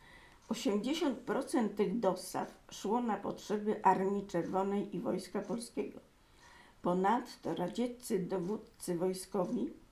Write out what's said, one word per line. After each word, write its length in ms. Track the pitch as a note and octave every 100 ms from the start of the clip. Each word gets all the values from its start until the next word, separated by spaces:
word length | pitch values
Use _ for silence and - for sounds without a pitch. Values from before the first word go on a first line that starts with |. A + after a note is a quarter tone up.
| - - - - -
Osiemdziesiąt 720 | A3+ C4+ G3+ B3 D#4+ D#4 A3
procent 560 | - G#3+ C5+ D4 G#3+ -
tych 240 | F#3+ A3
dostaw 580 | F#3+ F3+ - - - - -
szło 300 | - G3+ A#3
na 160 | A#3+ G3
potrzeby 680 | - F3 - G#3 G#3 G#3
Armii 440 | G3 F#3 F#3+ G3+ G3
Czerwonej 680 | F3 D#3+ F#3 G3 G3+ G3+ F3+
i 40 |
Wojska 420 | A#3 F#3 - G#3
Polskiego. 580 | G3 A#3 - - C3 - - - - - - - - -
Ponadto 760 | F3 F3+ F#3+ A#3 - - - E3
radzieccy 640 | F3 G#3 B3 A#3+ - G3+
dowódcy 800 | F3+ F#3+ F3 A3 - - - F3
wojskowi 760 | F#3 F#3 - G#3 F3+ A#3 C4+ - -